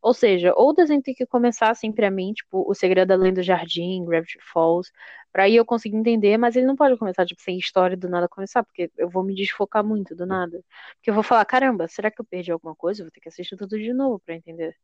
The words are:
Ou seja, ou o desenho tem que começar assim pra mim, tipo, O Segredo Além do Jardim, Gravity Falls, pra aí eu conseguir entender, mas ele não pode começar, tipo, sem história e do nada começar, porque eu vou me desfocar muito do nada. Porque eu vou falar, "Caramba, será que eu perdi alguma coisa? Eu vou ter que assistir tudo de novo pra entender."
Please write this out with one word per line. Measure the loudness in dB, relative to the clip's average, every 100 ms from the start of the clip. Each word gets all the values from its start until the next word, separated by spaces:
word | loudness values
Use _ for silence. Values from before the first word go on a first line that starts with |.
Ou | 2
seja, | 2 4 4 2 4
ou | 4
o |
desenho | 6 4 2
tem | -2 -6
que | -2
começar | 0 0 2 0
assim | 0 -4
pra | -2 -2
mim, | 0 -6
tipo, | -8 -6 -4 -2
O | 0
Segredo | 2 2 4
Além | 4 4
do | 0
Jardim, | 0 0 -2 -6 -6 -6 -2
Gravity | -2 -4 -14
Falls, | -6 0 2 2 -2 _ -20 -20 -10
pra | 0
aí | 4 4
eu | 4
conseguir | -2 -4 -2
entender, | 0 2 4 4
mas | 2 2
ele | 0
não | 2
pode | 2 2
começar, | -2 -2 -2
tipo, | -4
sem | -8 -8
história | -4 0 0 0
e |
do | -4
nada | -2 -4
começar, | -6 -4 -4
porque | -4 -6 -8 -6
eu | -4
vou | -4
me | -4
desfocar | -4 -6 -4 -4 -2
muito | -2 -4 -6 -10
do | -6
nada. | -4 -6 -10 _ -20 -20 -10
Porque | -2
eu |
vou | -2
falar, | 2 2 4
"Caramba, | 2 2 0 -4
será | -4 -6
que | -6
eu | -12
perdi | -10 -6
alguma | -6 -8 -8
coisa? | -6 -6
Eu | -12
vou |
ter | _
que | -20
assistir | -16 -16 -12
tudo | -10 -8
de | -6
novo | -4 -2 -4 _
pra | -16
entender." | -14 -10 -10 -10